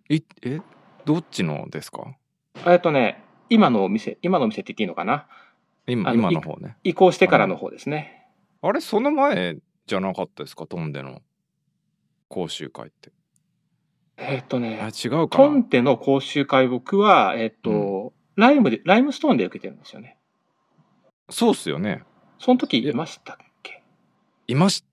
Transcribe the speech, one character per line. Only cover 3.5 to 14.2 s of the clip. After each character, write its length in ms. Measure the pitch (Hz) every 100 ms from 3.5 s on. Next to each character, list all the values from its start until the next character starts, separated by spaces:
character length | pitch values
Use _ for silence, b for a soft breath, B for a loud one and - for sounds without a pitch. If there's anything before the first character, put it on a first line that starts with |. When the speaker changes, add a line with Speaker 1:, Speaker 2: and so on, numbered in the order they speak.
Speaker 2:
今 200 | 226 180
の 140 | 113
お 40 | 95
店、 300 | 107 - -
今 160 | 175 185
の 60 |
お 40 | 113
店 120 | 107
っ 40 |
て 80 | -
言 40 | -
っ 20 |
て 40 |
い 0 |
い 20 | 98
の 80 |
か 100 | 82
な？ 220 | 92 143 - b b b _ _ -
Speaker 1:
今、 240 | 123 101
Speaker 2:
あ 40 |
の、 60 | 117
Speaker 1:
今 100 | 98
の 100 | 80
方 160 | 78 -
ね。 180 | - -
Speaker 2:
い-、 60 | 190
移 40 |
行 160 | 165 185
し 80 | 175
て 80 | 185
か 120 | 139
ら 80 | 101
の 100 | 87
方 140 | -
で 80 | -
す 100 | 139
ね。 380 | 151 147 _ _ _ _ _
Speaker 1:
あ 80 | 165
れ、 100 | 269
そ 200 | - 214
の 100 | 277
前 480 | 294 277 254 127 78 _ _ -
じ 100 | 98
ゃ 40 |
な 140 | 95
か 80 | 92
っ 60 | 90
た 160 | -
で 40 | 76
す 60 |
か？ 120 | - 80
ト 120 | 87
ン 140 | 78
デ 100 | 71
の 200 | 67 65 _ _ _ _ _ _ _ _ _ _ _
講 180 | 92 82
習 240 | - 71
会 180 | - 58
っ 20 |
て。 200 | _ - _ _ _ _ _ _ _ _ _ _
Speaker 2:
え 180 | -